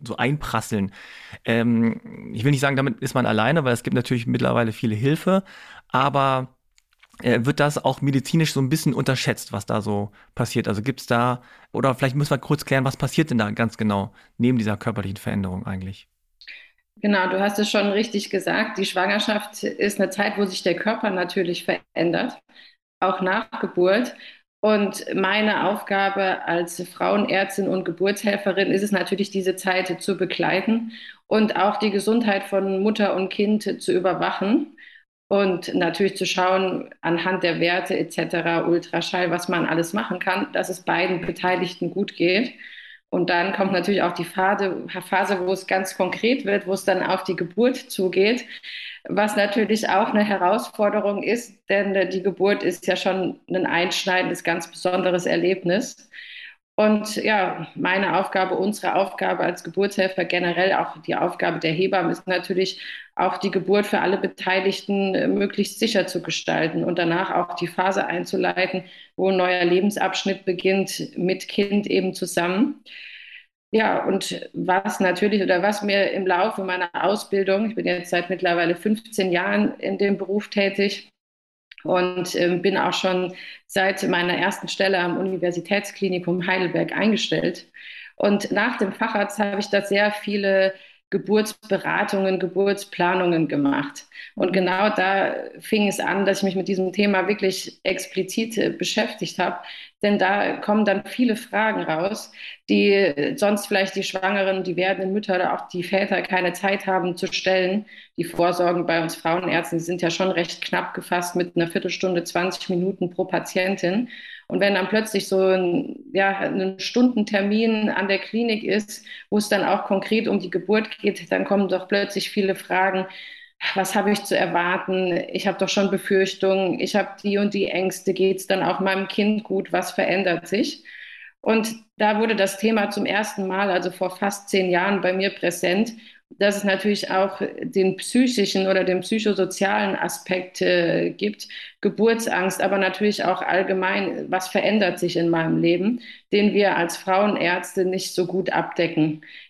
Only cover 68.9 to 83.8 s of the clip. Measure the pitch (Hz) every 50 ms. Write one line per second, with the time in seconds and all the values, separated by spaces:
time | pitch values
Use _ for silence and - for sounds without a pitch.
68.9 | - - - - - - 185 190 190 185 180 180 180 180 175 175 175 185 196 202
69.9 | 202 - 190 185 190 - - 196 190 190 - 190 175 180 - 190 190 196 185 -
70.9 | - - 156 - - - 175 185 190 185 - - - 214 202 202 202 208 196 -
71.9 | - 190 185 185 185 - 185 175 - 180 170 180 185 196 277 302 - - - -
72.9 | - - - - - - - - - - - _ _ _ _ - - 220 220 196
73.9 | - - 220 202 190 185 - - 180 170 - - - 160 - 185 180 196 196 214
74.9 | 208 - 196 180 175 180 208 208 214 202 185 185 185 175 185 208 208 208 208 208
75.9 | 196 202 190 - - 196 190 185 180 175 196 220 220 208 190 185 180 180 180 175
76.9 | - - - 185 208 208 - - 202 196 190 196 190 202 226 208 226 185 170 175
77.9 | 180 180 175 - 180 175 175 180 185 170 180 175 170 175 170 165 170 - - 214
78.9 | 220 214 - - - - 190 185 170 175 185 202 208 208 208 190 - - - 190
79.9 | 196 185 202 202 202 190 196 185 202 208 - - - 202 196 196 196 - 196 202
80.9 | - - - _ _ _ _ _ _ _ _ _ _ _ _ - - - - 151
81.9 | 180 180 180 180 180 180 175 - - - 175 175 180 170 175 196 185 - - 180
82.9 | 175 - - 185 185 185 185 175 180 - - - - - _ - - 196